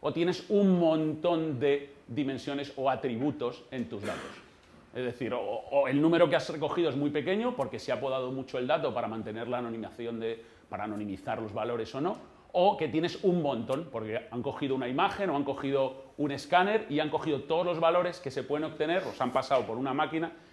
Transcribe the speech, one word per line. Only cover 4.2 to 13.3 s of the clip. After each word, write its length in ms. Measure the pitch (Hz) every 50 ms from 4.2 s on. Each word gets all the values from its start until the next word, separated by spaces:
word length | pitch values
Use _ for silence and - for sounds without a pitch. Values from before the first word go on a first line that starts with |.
| - - - - - - - - _ - - - - - -
Es 100 | 117 127
decir, 300 | 123 117 - 131 110 -
o, 80 | - -
o 440 | - 107 113 - - - 143 139
el 140 | 131 131 143
número 300 | 151 165 170 165 170 156
que 60 | 156
has 120 | 160 - -
recogido 400 | 165 160 151 147 - 180 170 156
es 80 | 127
muy 140 | 143 143 147
pequeño 440 | 143 151 135 165 190 208 226 247 240
porque 240 | - - - - 110
se 140 | - - 127
ha 80 | 123
podado 320 | 135 135 131 131 127 127 131
mucho 240 | 131 131 131 -
el 100 | 131 123
dato 280 | 127 151 165 151 139 113
para 120 | 120 117
mantener 400 | 110 110 113 107 - 107 113 120
la 120 | 117 123 123
anonimización 600 | 123 117 113 113 107 92 - - 120 117 117 113
de, 240 | 113 113 113 113 - - - - - -
para 140 | - 98 101
anonimizar 580 | 107 107 104 107 104 98 95 - - 113 107 110
los 100 | 107 98
valores 420 | 110 110 117 120 117 113 - -
o 60 | 131
no, 160 | 143 175 208 - - - - - - - -
o 260 | 180 180 202 208 -
que 100 | 160 147
tienes 340 | 113 156 160 175 165 - -
un 200 | 196